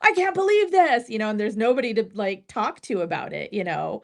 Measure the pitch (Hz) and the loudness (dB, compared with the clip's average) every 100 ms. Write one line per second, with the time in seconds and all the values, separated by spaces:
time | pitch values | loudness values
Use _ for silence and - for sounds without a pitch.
0 | - 349 370 370 381 415 392 370 339 247 | 2 2 0 2 2 4 4 4 4 4
1 | 240 220 214 214 208 208 226 254 247 220 | 0 -4 -2 -2 -2 0 2 2 0 0
2 | 220 202 196 196 _ - 220 - - 208 | -4 -2 -4 -4 _ -4 -4 -4 -6 -4
3 | 170 165 127 147 151 208 180 151 156 208 | -2 -4 -6 -8 -6 -6 -4 -4 -4 -6